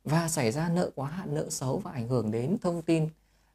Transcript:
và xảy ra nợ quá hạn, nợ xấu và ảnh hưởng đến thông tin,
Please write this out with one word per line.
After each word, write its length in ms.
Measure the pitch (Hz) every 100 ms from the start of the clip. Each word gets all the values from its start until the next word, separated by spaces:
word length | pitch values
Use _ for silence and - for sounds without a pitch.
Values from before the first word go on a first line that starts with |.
và 240 | - 156 165
xảy 240 | 160 117
ra 180 | 139 170
nợ 220 | 170 - -
quá 140 | 135
hạn, 260 | 175 185 147
nợ 140 | -
xấu 280 | - 131 156
và 140 | 208
ảnh 160 | 131 113
hưởng 240 | 127 107
đến 260 | 113 131 226
thông 200 | 180 170
tin, 280 | 160 165 156 - _ _ _